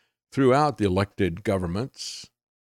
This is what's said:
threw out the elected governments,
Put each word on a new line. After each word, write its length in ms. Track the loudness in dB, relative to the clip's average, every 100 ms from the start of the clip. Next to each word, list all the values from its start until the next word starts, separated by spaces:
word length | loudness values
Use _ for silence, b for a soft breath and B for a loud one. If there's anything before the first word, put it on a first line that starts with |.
| _ _ _
threw 240 | 0 4 4
out 240 | 2 0
the 60 | 0
elected 580 | 0 -2 0 -2 -2
governments, 880 | -2 -2 -2 -4 -6 -10 -14 -14 -18 _ _ _ _